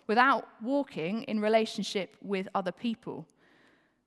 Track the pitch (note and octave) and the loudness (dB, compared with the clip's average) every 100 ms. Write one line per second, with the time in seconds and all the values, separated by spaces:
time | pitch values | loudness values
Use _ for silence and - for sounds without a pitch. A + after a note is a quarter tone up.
0 | - G#3+ C4 A#3+ - - A3 C#4+ C#4 - | 0 4 6 4 -2 -10 -2 0 0 -4
1 | D#3+ A3 - G#3+ G#3+ A3 A3 - F#3+ G#3 | -4 -4 -4 -2 4 4 2 -2 -4 -4
2 | F3 - F#3+ G3 G3 G3 F3+ - A#3+ A3 | -6 -10 -4 -4 -2 -2 -4 -4 -6 -6
3 | - - D#3+ _ _ _ _ _ _ _ | -8 -12 -12 _ _ _ _ _ _ _